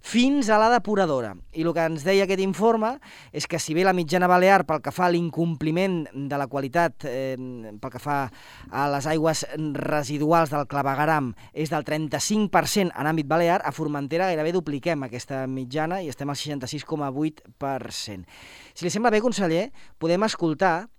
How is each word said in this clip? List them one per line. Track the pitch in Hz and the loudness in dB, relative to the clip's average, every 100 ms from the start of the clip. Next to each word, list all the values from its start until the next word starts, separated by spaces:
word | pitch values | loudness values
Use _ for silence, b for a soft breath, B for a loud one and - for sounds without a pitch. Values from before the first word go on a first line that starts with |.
fins | - 226 254 285 220 | 0 2 4 4 4
a | 214 | 4
la | 220 | 6
depuradora. | 240 196 208 175 135 110 92 - | 4 2 2 2 2 -2 -8 -12
I | 160 165 | -2 0
el | 165 | 2
que | 165 | 0
ens | 160 147 | 0 2
deia | 196 190 | 2 4
aquest | 190 | 2
informe | 190 170 226 226 214 277 B B B - | 0 2 4 4 0 -4 B B B -8
és | - | -4
que, | 160 | -6
si | - 156 | -2 2
bé | 190 | 4
la | |
mitjana | 185 156 180 180 | 2 2 2 6
balear | 180 185 196 156 | 6 8 6 4
pel | 156 | -2
que | - - | -2 0
fa | 180 | 2
a | |
l'incompliment | 175 170 143 170 147 156 165 190 175 147 | 2 0 -2 -2 0 -2 0 0 -2 -4
de | 113 139 143 | -8 -6 -4
la | 139 | -4
qualitat, | 139 135 165 170 - 147 | -4 -2 0 0 -2 -6
eh, | 123 135 127 | -4 -4 -6
pel | 127 123 110 104 131 | -8 -10 -12 -12 -12
que | - | -8
fa | 147 143 131 B B B B | -4 -2 -4 B B B B
a | 123 143 | -2 0
les | 143 143 | 0 0
aigües | 160 160 156 151 151 156 135 | 2 2 0 -4 -6 -4 -4
residuals | - 151 139 147 151 170 160 | -2 -2 -2 -2 4 4 4
del | 151 139 | -2 -2
clavegueram, | 143 135 135 151 156 127 107 B | -2 0 0 2 2 0 -6 B
és | - 151 | -8 -4
del | 156 147 | -4 -2
trenta-cinc | 151 156 143 - 214 208 | -4 -2 -4 0 0 4
per | 175 143 | 2 2
cent | 214 185 - | 0 0 0
en | 147 | 0
àmbit | 160 139 | 0 2
balear, | 160 170 185 | 2 4 2
a | 147 135 | 0 -4
Formentera | 156 147 139 165 190 | -4 -4 -2 0 0
gairebé | 160 156 180 | 0 0 0
dupliquem | 156 143 170 156 131 | -2 -4 -2 -2 -4
aquesta | 120 - 135 131 | -10 -8 -6 -4
mitjana | 131 123 147 160 190 | -6 -4 -4 -2 -4
i | 165 | -6
estem | - 143 | -6 -6
al | 143 | -6
seixanta-sis | 147 143 127 151 - | -6 -6 -6 -8 -6
coma | 156 143 | -4 -4
vuit | 135 156 151 - _ | -2 -4 -4 -20 _
per | 139 135 98 | -6 -4 -6
cent. | - - 95 90 B B B B | -10 -10 -12 -14 B B B B
Si | - 170 | -6 -4
li | |
sembla | 180 240 | 0 2
bé, | 214 | 4
conseller, | 240 202 185 165 226 b b - | 2 0 2 0 -2 b b -4
podem | 165 175 | 0 2
escoltar | 214 - 170 147 190 165 226 | 0 0 -2 2 2 2 -4